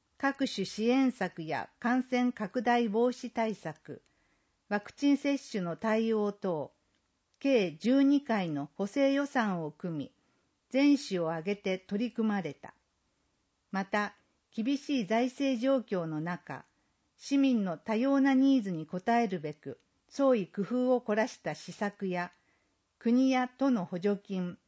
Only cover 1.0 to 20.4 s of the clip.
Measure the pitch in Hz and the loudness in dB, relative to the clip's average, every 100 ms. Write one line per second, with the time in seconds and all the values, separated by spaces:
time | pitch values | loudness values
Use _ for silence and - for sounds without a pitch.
1 | 262 - 185 - 156 139 - _ 233 254 | 2 0 -6 -6 -6 -6 -6 _ -2 0
2 | 247 247 247 - 185 254 240 240 233 208 | 0 0 0 -2 -6 -2 0 2 2 2
3 | 247 247 240 - 226 202 165 156 - 131 | 0 -2 -6 -4 -4 -4 -10 -14 -16 -18
4 | _ _ _ _ _ _ _ 208 208 - | _ _ _ _ _ _ _ -6 -6 -2
5 | 285 277 277 277 - 214 175 165 220 220 | 2 2 2 -2 -4 -6 -4 -4 -2 0
6 | 226 220 208 202 190 165 127 - _ _ | 0 0 0 -2 -4 -4 -6 -12 _ _
7 | _ _ _ _ 277 262 180 156 208 269 | _ _ _ _ 2 2 2 -2 2 4
8 | 277 285 285 220 175 147 143 - 202 285 | 6 4 2 0 0 -4 -6 -6 -4 0
9 | 277 277 285 262 220 175 151 - 185 160 | 2 2 0 -2 -2 -2 -6 -8 -6 -6
10 | 131 _ _ _ _ _ _ 254 285 285 | -8 _ _ _ _ _ _ 2 4 4
11 | - 185 160 165 165 202 196 185 - 202 | 0 -2 -2 -2 -4 -4 -4 -6 -4 -4
12 | 240 - 220 202 160 139 - - _ _ | -4 -2 0 0 -4 -10 -16 -20 _ _
13 | _ _ _ _ _ _ _ 196 190 214 | _ _ _ _ _ _ _ -8 -2 -2
14 | 202 - _ _ _ - 226 277 - 277 | -4 -8 _ _ _ -6 -2 -2 -2 -4
15 | 185 220 254 - 277 254 262 269 214 185 | 0 0 0 0 0 0 2 0 0 -4
16 | 165 151 165 175 - 135 - _ _ _ | -2 -4 -6 -8 -10 -16 -16 _ _ _
17 | _ _ - 277 269 240 190 165 - 220 | _ _ -2 2 4 2 0 -4 -4 0
18 | 269 277 269 262 269 269 196 170 156 175 | 2 4 4 6 6 4 2 -4 -6 -6
19 | - 233 233 185 151 151 - 120 _ _ | 0 2 2 -2 -6 -10 -12 -14 _ _
20 | _ - 277 247 | _ 0 2 2